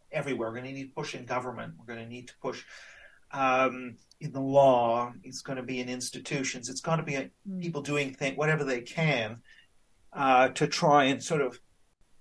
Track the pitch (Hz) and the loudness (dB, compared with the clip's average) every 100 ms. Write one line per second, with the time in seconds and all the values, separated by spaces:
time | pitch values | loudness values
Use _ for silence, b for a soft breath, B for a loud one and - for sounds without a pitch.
0 | _ 156 139 117 113 117 127 135 135 - | _ -6 -4 -4 -4 -6 -10 -12 -12 -10
1 | 143 - 123 123 123 113 113 - - 117 | -8 -8 -6 -6 -6 -10 -12 -14 -12 -12
2 | 113 123 123 - 131 - - B B B | -12 -14 -16 -10 -8 -8 -12 B B B
3 | B B B 139 135 127 131 127 123 117 | B B B 0 2 4 2 -2 -12 -16
4 | _ - 147 131 135 139 135 123 117 117 | _ -14 -10 -6 2 8 8 8 4 2
5 | 120 127 131 127 - 131 123 127 123 127 | 0 -6 -16 -14 -10 -8 -6 -6 -6 -6
6 | 127 127 - 143 131 127 120 135 - 160 | -8 -10 -6 -4 -4 -6 -10 -6 -2 -2
7 | 151 139 - _ 202 185 175 165 147 147 | -2 -6 -6 _ -10 -8 -6 -6 -2 -2
8 | 135 - 135 135 151 156 135 120 117 - | -2 -4 -4 0 2 2 0 -4 -4 0
9 | 160 127 107 117 - b b _ _ _ | 2 2 -2 -8 -18 b b _ _ _
10 | - - 135 127 131 - 147 - 165 147 | -10 0 6 6 6 4 -2 2 6 8
11 | 135 135 - 160 127 - _ _ _ _ | 6 2 -2 -2 -2 -6 _ _ _ _
12 | _ _ | _ _